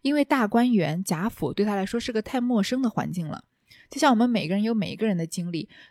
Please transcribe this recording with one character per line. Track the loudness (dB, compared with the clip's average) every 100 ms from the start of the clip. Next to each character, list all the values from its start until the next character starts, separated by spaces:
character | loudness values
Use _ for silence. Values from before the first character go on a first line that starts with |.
因 | 0
为 | 2
大 | 2 2 4
观 | 4 4
园、 | 4 2 -2
贾 | -2 -2 -2
府 | -2 -4
对 | 0 0
他 |
来 | 0
说 | -2 -4
是 | -4
个 | -4
太 | -2 -2
陌 | 0 0
生 | 0 0
的 | -2
环 | -2 -4
境 | -6 -6
了。 | -10 _ _ _ -20 -10
就 | 2
像 | 4
我 | 4
们 | 2
每 | 0 0
个 |
人 | 0
有 | 0
每 | 0 -2
一 | -2
个 | 0
人 | 0
的 | -2
经 | -6 -6
历， | -6 -8 -14 -20